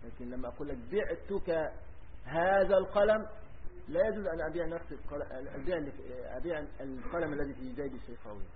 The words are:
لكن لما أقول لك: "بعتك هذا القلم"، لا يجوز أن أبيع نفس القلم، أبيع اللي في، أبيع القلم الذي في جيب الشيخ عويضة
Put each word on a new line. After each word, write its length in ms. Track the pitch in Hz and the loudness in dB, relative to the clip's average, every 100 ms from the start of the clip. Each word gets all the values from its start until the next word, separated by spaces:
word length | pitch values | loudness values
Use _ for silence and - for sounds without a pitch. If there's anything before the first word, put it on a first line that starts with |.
لكن 260 | 117 - 120 | -8 -8 -6
لما 180 | 123 - | -2 -2
أقول 200 | - 143 | -2 -4
لك: 100 | 131 117 | -4 -2
"بعتك 800 | 196 196 170 - 196 - 165 156 - - - - - | 0 0 -2 -2 -2 2 2 2 -4 -10 -10 -10 -10
هذا 520 | - 156 175 196 190 190 | -2 2 6 8 8 8
القلم"، 500 | 185 208 202 214 202 - - - - - - | 6 6 8 6 4 -10 -10 -4 -6 -6 -4
لا 200 | 156 214 | 2 2
يجوز 180 | 208 190 | 2 -2
أن 140 | 165 | -2
أبيع 260 | 156 160 160 | -2 0 -2
نفس 260 | 165 - | -2 -6
القلم، 340 | 147 - 147 143 | -6 -6 -4 -6
أبيع 440 | 131 139 139 135 175 | -6 -8 -4 0 0
اللي 140 | 143 | -2
في، 120 | 131 123 127 120 127 | -6 -10 -8 -8 -4
أبيع 220 | 170 160 147 - | -2 -2 -4 -6
القلم 520 | 139 131 - 170 160 | -6 -4 -2 0 -2
الذي 220 | 143 143 | 0 -2
في 200 | 135 131 | -2 -8
جيب 200 | 127 143 | -6 -6
الشيخ 320 | 127 - 120 113 | -6 -10 -10 -10
عويضة 180 | 104 101 | -4 -4